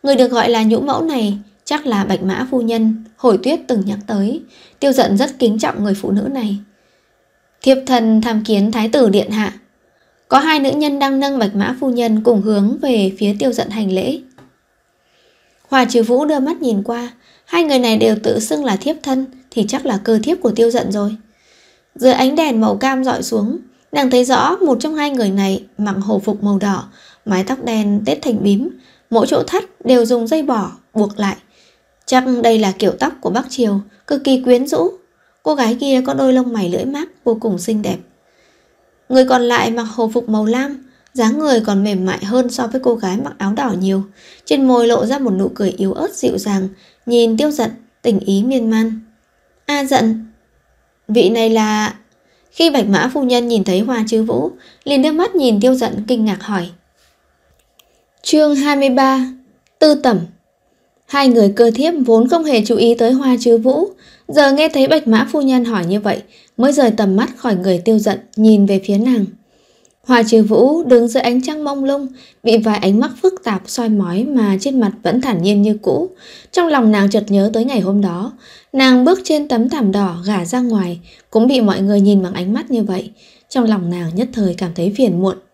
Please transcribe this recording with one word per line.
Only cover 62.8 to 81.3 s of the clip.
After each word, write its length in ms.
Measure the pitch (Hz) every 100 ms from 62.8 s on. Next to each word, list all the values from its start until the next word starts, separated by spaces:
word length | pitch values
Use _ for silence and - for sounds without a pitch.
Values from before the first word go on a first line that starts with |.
| 233
tới 180 | 240 233
Hoa 240 | 262 269 247
Trư 180 | 240 233
Vũ, 300 | 233 285 392 - - _ -
giờ 240 | 285 277
nghe 160 | 277 311
thấy 200 | 302 269
Bạch 200 | 311 302
Mã 200 | 220 254
phu 100 | 302
nhân 220 | 269 254
hỏi 220 | 240 214 170
như 140 | 202
vậy, 220 | 208 - - _ _ -
mới 160 | 254
rời 180 | 277 247
tầm 260 | 220 202 190
mắt 140 | 269 -
khỏi 200 | 247 190
người 220 | 185 180
Tiêu 200 | 175 220
Dận, 200 | 208 196 - -
nhìn 300 | 220 214 202
về 140 | 196
phía 140 | 190 202
nàng. 260 | 240 240 196 - _ _ _ _ _ _ -
Hoa 160 | 247
Trư 200 | 226 226
Vũ 400 | 208 214 247 320
đứng 260 | 320 247 233
dưới 140 | 233
ánh 200 | 233 247
trăng 220 | 254 311
mông 200 | 294 277
lung, 220 | 269 285 262 - - _
bị 160 | 226 226
vài 200 | 220 214
ánh 220 | 190 202
mắt 100 | 302 -
phức 220 | 370 370
tạp 180 | - 190 -
soi 220 | - 233
mói 360 | 208 180 180
mà 320 | 269 269 208 190
trên 200 | 277 269
mặt 120 | 208 -
vẫn 180 | 180 220
thản 220 | 262 190
nhiên 200 | 180 208
như 160 | 208 214
cũ. 280 | 185 269 359 - - - -
Trong 160 | - 339
lòng 240 | 294 226
nàng 180 | 208 196
chợt 140 | 214 214
nhớ 220 | 202 202
tới 120 | 220
ngày 160 | 240 262
hôm 200 | 185 202
đó, 320 | 196 170 226 - - - _
nàng 320 | 262 262 254
bước 140 | 254 381
trên 240 | - 302 294
tấm 200 | 247 247
thảm 240 | 311 208
đỏ 240 | 196 190 175 180
gả 180 | 202
ra 160 | 175 247
ngoài, 400 | 247 220 180 170 - _ _